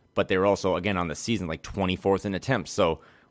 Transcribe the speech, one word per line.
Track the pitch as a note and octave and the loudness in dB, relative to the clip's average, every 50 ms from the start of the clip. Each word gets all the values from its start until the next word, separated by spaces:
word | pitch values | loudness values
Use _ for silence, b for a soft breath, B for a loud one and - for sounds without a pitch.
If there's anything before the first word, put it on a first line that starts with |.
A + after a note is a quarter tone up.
| _ _ _ | _ _ _
but | - F#2+ - | -2 0 2
they're | G2+ F#2 F#2+ | 2 4 4
also, | G2+ G2+ F#2 - F#2+ F2 | 4 4 2 2 0 0
again, | E2+ F2 G#2+ G2 F2+ | 0 0 0 0 0
on | F2 E2 | -2 -2
the | D2 | -4
season, | - - - A#2 G2 F2+ | -6 -4 -2 -2 -2 -2
like, | D#2+ E2 E2 | -4 -6 -8
twenty-fourth | - - - G2+ F#2+ F#2 F#2 F2 - G2 G2 F#2 - | -8 -10 -4 -2 0 0 -2 0 2 0 0 2 0
in | G#2 G2 | -4 -4
attempts. | F2+ - - C3+ A2 E2+ - | -4 -2 0 -2 -2 -2 -4
So | - - F#2+ E2 D#2+ - b b b b b b | 0 2 2 2 2 -2 b b b b b b